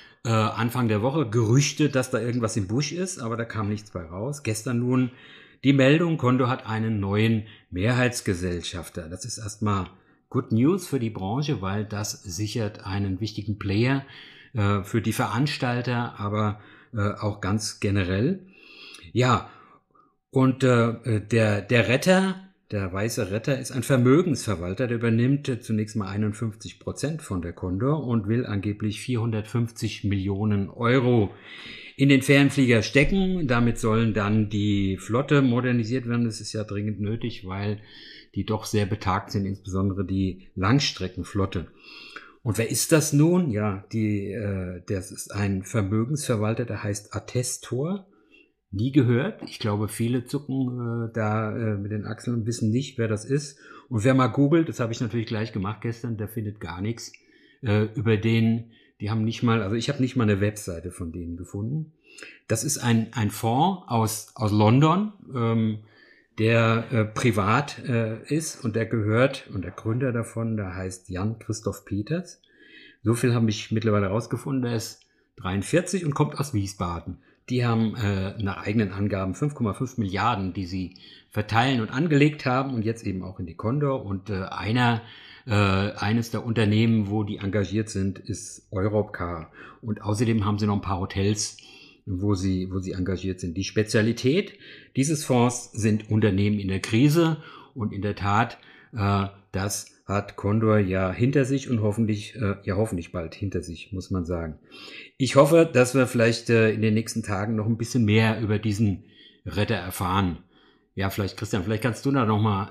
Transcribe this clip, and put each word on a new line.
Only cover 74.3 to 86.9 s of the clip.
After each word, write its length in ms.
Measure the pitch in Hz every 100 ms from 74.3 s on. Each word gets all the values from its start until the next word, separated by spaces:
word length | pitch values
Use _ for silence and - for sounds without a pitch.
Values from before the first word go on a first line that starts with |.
| 120 156 135
der 120 | 120 117
ist 300 | - - _ _ _ -
dreiundvierzig 640 | 92 98 95 165 180 190
und 100 | 156
kommt 240 | 143 143 -
aus 160 | 147
Wiesbaden. 680 | 104 98 - 90 85 - 87 _ _ -
Die 160 | 123
haben, 320 | 120 113 110 110
äh, 460 | 104 98 95 110
nach 240 | 98 90 104
eigenen 260 | 110 98
Angaben 440 | 98 101 95 95 92
fünf 180 | 147
Komma 220 | 147 113 95
fünf 240 | 131 -
Milliarden, 540 | 98 92 110 120 95
die 120 | 98 87
sie 320 | 95 87 - - - _
verteilen 500 | 107 104 110 131 127
und 120 | 110
angelegt 560 | 127 165 143 151 147 135
haben 260 | 127 135
und 100 | 120
jetzt 220 | 107 113 101
eben 160 | 92
auch 180 | 90 92
in 60 | 82
die 80 |
Condor. 500 | - 107 143 143 135
Und, 280 | 98 98 95
äh, 140 | 95 95
einer, 540 | 95 92 123 120 113 - - - - -
äh, 60 |
eines 800 | 104 98 95 101 - 104 117 117
der 120 | 107
Unternehmen, 640 | 120 113 104 107 117